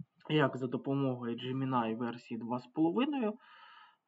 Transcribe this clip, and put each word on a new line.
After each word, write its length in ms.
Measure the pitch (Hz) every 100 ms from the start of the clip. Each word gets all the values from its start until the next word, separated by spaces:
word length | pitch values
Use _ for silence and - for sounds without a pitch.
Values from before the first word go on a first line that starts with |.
| - _ -
як 280 | 151 135 123
за 100 | 127
допомогою 680 | 120 131 139 135 123 120 120
Gemini 600 | 127 131 131 127 113 110
версії 400 | 120 120 - 113
два 200 | 117 123
з 80 | -
половиною, 640 | 160 160 196 294 277 214
е, 40 | 220 - - - - - _